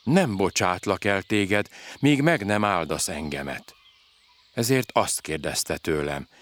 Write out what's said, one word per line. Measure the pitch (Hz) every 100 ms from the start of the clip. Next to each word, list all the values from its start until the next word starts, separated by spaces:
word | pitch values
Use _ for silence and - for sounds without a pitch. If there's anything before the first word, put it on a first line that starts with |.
„Nem | - 175 165 98
bocsátlak | 95 - 92 90 - 92
el | 101 98
téged, | - 107 98 104 104 - - -
míg | 139 143
meg | 151 165
nem | 101 107
áldasz | 104 92 78 76 -
engemet.” | 78 76 69 69 67 - - _ _ _ _ _ _ _
Ezért | - 117 131 123
azt | - 98 -
kérdezte | - 78 78 - - 78
tőlem: | - 76 73 71 67 -